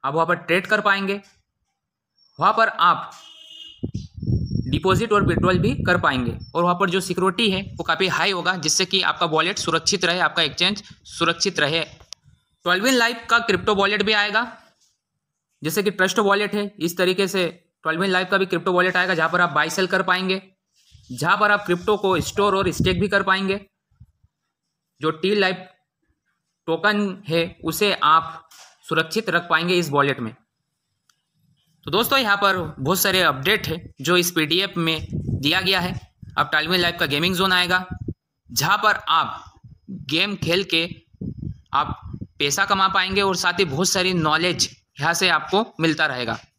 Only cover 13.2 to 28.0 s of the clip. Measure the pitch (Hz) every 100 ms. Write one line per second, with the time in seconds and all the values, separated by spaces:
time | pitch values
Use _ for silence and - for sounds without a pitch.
13.2 | - 233 233 185 - 196 196 208 202 214
14.2 | 208 214 240 - _ _ _ _ _ _
15.2 | _ _ _ _ 151 175 202 202 185 208
16.2 | 202 196 202 208 202 - 165 175 185 185
17.2 | 196 190 170 - _ _ 160 160 190 185
18.2 | 185 196 190 175 196 180 180 180 185 175
19.2 | 160 175 175 147 156 175 185 185 185 180
20.2 | 185 190 - _ _ _ _ - - 123
21.2 | 156 196 208 202 202 175 175 208 196 180
22.2 | 135 - 202 196 185 - 180 180 196 196
23.2 | 190 190 196 196 - _ _ _ - _
24.2 | _ _ _ _ _ _ _ _ 156 160
25.2 | 190 208 185 185 - _ _ _ _ _
26.2 | _ _ _ _ - 160 208 208 202 190
27.2 | - 165 170 - - - 208 -